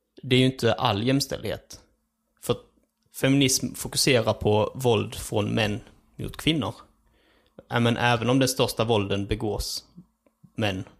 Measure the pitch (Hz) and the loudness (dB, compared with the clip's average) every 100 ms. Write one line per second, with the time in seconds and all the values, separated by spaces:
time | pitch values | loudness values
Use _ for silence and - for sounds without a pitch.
0 | _ _ 131 127 131 131 117 - 123 101 | _ _ 0 4 4 2 0 2 0 0
1 | 117 135 - - 101 - - - _ _ | 0 0 -2 -6 -6 -8 -10 -20 _ _
2 | _ _ _ _ - 117 - _ _ _ | _ _ _ _ -4 -4 -6 _ _ _
3 | _ - 135 139 135 - - - - - | _ -2 2 4 4 2 -4 -8 -8 -2
4 | - 123 110 101 107 104 104 - 131 107 | 2 4 2 0 2 2 2 0 2 2
5 | 107 - - 110 104 117 104 107 - - | 0 -8 -6 -2 0 0 0 -2 -10 -20
6 | _ - 101 - - 160 104 - - _ | _ -12 -12 -6 -2 0 -2 -8 -16 _
7 | _ _ _ _ _ - - 120 117 117 | _ _ _ _ _ -20 -4 0 2 2
8 | 120 117 113 135 131 - 117 - 113 110 | 2 2 2 2 2 0 0 0 2 2
9 | 98 98 98 107 107 101 - - - - | 0 -2 -4 -4 -4 -4 -6 -10 -14 -20
10 | - _ _ _ - - 104 95 - _ | -20 _ _ _ -14 -4 -2 -2 -8 _